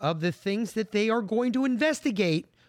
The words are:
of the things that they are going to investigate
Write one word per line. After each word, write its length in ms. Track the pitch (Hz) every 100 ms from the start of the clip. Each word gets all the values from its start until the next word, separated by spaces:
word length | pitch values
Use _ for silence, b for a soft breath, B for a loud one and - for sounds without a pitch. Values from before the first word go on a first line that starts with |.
of 200 | 143 165
the 120 | 170
things 400 | - 196 202 226
that 180 | 220 220
they 180 | 208 220
are 140 | 233
going 300 | 196 220 247
to 120 | 254
investigate 840 | 269 247 302 294 302 202 180 160 - b